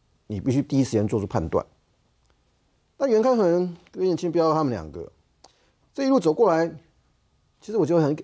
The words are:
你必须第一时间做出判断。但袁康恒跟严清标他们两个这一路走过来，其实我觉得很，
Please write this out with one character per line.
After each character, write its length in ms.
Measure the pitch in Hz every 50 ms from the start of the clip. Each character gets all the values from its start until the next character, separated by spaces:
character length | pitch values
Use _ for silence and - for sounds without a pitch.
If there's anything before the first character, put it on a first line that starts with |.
| _ _ _ _ _ -
你 140 | 107 98
必 100 | - 135
须 100 | 120 139
第 160 | 139 - 147 135
一 60 | 135
时 80 | 117
间 160 | - 107 104 104
做 120 | - 110
出 60 | 98
判 220 | 95 - 104 82 80
断。 180 | - 95 - - _ _ _ _ _ _ _ _ _ _ _ _ _ _ _ _ _ _ _ _ _ _ _ _ _ -
但 120 | 277 277
袁 120 | 226 214
康 160 | 220 262 254 233
恒 400 | 208 170 170 175 180 180 170 - _ _
跟 140 | - 196 185
严 120 | 185 170 156
清 120 | - 175
标 200 | 160 170 160 160 151
他 100 | 160 156
们 100 | 135 120
两 180 | 95 80 78
个 180 | 73 85 80 - - _ _ _ _ _ _ - _ _ _ _ _ _ _ _ _
这 100 | - 277
一 40 | 269
路 120 | 269 254
走 140 | 175 160 151
过 180 | 156 233 196 165
来， 140 | 160 165 170 160 - - _ _ _ _ _ _ _ _ _ _ _ _ _ _ _
其 100 | - -
实 60 | 208 220
我 80 | 165
觉 100 | 135 170
得 60 | 170
很， 160 | 156 139 156 156